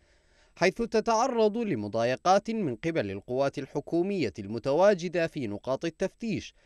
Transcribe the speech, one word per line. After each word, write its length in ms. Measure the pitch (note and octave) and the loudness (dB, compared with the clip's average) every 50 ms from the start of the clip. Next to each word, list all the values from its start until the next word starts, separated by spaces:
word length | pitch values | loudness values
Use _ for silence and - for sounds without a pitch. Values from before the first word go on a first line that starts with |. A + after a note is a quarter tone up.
| _ _ _ _ _ _ _ _ _ _ _ | _ _ _ _ _ _ _ _ _ _ _
حيث 260 | - F#3 F#3+ F#3 - | 0 0 0 0 0
تتعرض 760 | A#3 A3 - A3 G#3 A#3 A3+ G#3+ A#3+ C4 A#3+ A#3 A3 G#3+ G3 A#3+ | -4 -2 0 0 2 2 2 2 2 2 2 2 2 2 2 0
لمضايقات 960 | A#3+ G3+ D3+ A2 G#2 G#2 G2+ A2+ A#2 A#2+ B2+ - - F3 F#3+ G3+ - - | -2 -2 -2 -2 -4 -2 -2 0 0 0 0 2 4 4 4 4 4 0
من 240 | A3+ A3 G3+ C#3+ A#2+ | -4 -2 -2 -2 -4
قبل 360 | G#2+ - E3 E3 D#3 A2+ G2+ | -4 -4 -4 -2 -2 -2 -2
القوات 460 | F#2+ G2 - - B2 C3 C#3 C#3 - D3 | -4 -8 -8 -4 -2 0 0 0 -2 -4
الحكومية 760 | C3 - - D3+ - - E3 E3+ F3 G3+ G3+ F#3+ C#3 G2+ - - | -8 -8 -6 -8 -6 -2 0 0 0 0 0 0 -2 -2 -2 -6
المتواجدة 880 | G2 G2 A2 A#2 - C3+ C#3 D#3+ F#3 G#3 G#3+ E3 E3 F3+ D#3 F3 E3 D#3 | -8 -6 -6 -4 -2 0 2 4 6 6 4 4 0 -4 -2 -2 -2 -2
في 200 | - D#3 B2+ G2+ | -4 -4 -6 -6
نقاط 380 | G#2 G2+ - - C3 C3+ - | -6 -6 -4 -4 -4 -4 -4
التفتيش، 680 | E3 - - F#3+ F#3 - - A#3 A3+ F#3+ A2 - - - _ _ | -6 -6 -4 -6 -6 -6 -6 -6 -4 -4 -4 -6 -8 -16 _ _